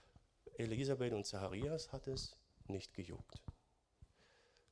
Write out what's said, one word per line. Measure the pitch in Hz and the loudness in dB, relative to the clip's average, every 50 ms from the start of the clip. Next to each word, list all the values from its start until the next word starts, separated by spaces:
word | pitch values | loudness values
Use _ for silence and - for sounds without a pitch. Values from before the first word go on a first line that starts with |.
| - - - - - _ _ _ - - - | -20 -20 -20 -20 -20 _ _ _ -18 -10 -2
Elisabeth | - 117 110 110 123 139 135 135 123 123 120 | 0 2 2 4 4 4 4 4 4 4 4
und | 113 104 104 | 4 2 2
Zacharias | - - 98 98 92 92 104 131 147 160 156 - - | 0 0 0 2 2 2 2 2 2 0 0 -2 -2
hat | - 135 - | -6 -4 -2
es | 135 131 131 - - - - - _ - - - | -2 -2 -2 -2 -6 -8 -14 -20 _ -20 -14 -6
nicht | - 98 92 - - - | -2 -2 -2 -2 -4 -6
gejuckt. | - 87 85 - - - - - - - - - - _ _ _ _ _ _ _ - - - _ - - - - - - - - - _ _ | -6 -6 -6 -6 -10 -10 -10 -12 -10 -10 -10 -10 -12 _ _ _ _ _ _ _ -20 -20 -20 _ -20 -20 -20 -20 -20 -20 -20 -20 -20 _ _